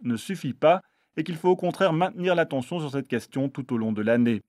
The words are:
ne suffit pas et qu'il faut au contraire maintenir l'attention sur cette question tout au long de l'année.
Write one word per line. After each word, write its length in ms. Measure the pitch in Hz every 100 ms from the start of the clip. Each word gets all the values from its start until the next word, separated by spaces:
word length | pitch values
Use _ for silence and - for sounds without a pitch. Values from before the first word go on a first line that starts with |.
ne 120 | 123 113
suffit 380 | - 190 143
pas 260 | 113 151 180 - _ _ -
et 80 | 160
qu'il 100 | 160
faut 140 | 180
au 80 | 185
contraire 340 | 180 - 190
maintenir 420 | 160 185 - 180
l'attention 460 | 170 160 139 123 175
sur 120 | 151
cette 180 | 139 131
question 400 | 117 - 135 139
tout 240 | 143 127
au 40 | 117
long 140 | 110
de 100 | 107
l'année. 400 | 107 120 117 107